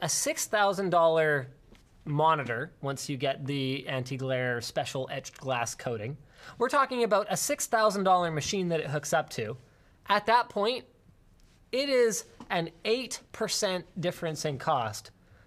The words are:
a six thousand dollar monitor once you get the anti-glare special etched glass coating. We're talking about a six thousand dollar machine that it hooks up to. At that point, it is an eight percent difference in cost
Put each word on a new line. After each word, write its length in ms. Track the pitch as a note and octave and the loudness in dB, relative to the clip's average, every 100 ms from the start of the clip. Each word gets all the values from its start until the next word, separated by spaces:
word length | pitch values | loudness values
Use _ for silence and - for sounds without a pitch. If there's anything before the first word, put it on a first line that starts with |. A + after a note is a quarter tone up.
a 80 | E3 | -2
six 340 | - C#4+ D#4+ | 0 -2 -2
thousand 460 | - G#3+ G3+ F#3 F#3+ | -2 2 2 2 2
dollar 580 | E3+ E3 D#3+ D#3 C#3+ B2+ - _ - _ - - | 6 6 6 4 2 -2 -12 _ -20 _ -16 -4
monitor 680 | D3 D#3 D#3 - A#2 D#3+ - | 2 4 4 0 -4 -6 -8
once 280 | C#3 C3+ - | -6 -6 -6
you 60 | C#3 | -2
get 300 | C3+ C3+ C#3 | -2 -2 -4
the 400 | C#3+ C3 C#3 - | -2 -2 -4 -4
anti-glare 720 | C3+ B2+ C3+ C3 B2+ B2+ A#2+ | -6 -4 -6 -2 -2 0 -2
special 480 | - - C#3 C3+ C3 | -4 -4 -4 -6 -6
etched 260 | C#3 - - | -8 -10 -10
glass 360 | C3 B2 A#2 | -4 -2 -2
coating. 420 | - C3 A2+ A2+ D3+ - - - - | -6 -6 -6 -6 -10 -16 -20 -20 -4
We're 100 | B3 | 0
talking 320 | D4 C4+ B3 | 2 2 2
about 220 | A3+ G3+ G#3 | 2 2 2
a 60 | F#3 | -2
six 300 | - D4 - | -2 -2 0
thousand 380 | A3+ G#3+ G3 | 4 4 4
dollar 260 | F#3+ F#3 E3+ | 4 4 4
machine 380 | D#3 - G3+ F3+ | 0 -2 -2 0
that 120 | D#3+ | 0
it 80 | - | -2
hooks 260 | D3+ - | -4 0
up 160 | D#3+ D3+ | 0 0
to. 260 | - A2 B2+ - _ _ _ - | -4 -6 -8 -16 _ _ _ 0
At 200 | G3+ G#3 | 0 4
that 240 | A3+ A3+ | 2 2
point, 340 | G#3 G#3 B3+ - _ _ _ _ _ _ _ _ | -2 -2 -2 -8 _ _ _ _ _ _ _ _
it 160 | B3 C#4+ | -2 2
is 360 | B3+ A#3 G3+ - - - | 4 4 2 -6 -18 -4
an 200 | F#3 E3 - | -2 -2 -6
eight 360 | G#3+ A#3+ A#3+ - - | -2 -2 -2 -10 -12
percent 540 | - G#3+ - G3+ F#3 - - | -6 -4 0 0 -2 -6 -4
difference 460 | F3 F3 E3 D3+ | -4 -2 -6 -4
in 140 | D#3 C3+ | -4 -2
cost 540 | - C#3+ A2 G#2 - - _ - | 0 0 0 -6 -12 -20 _ -20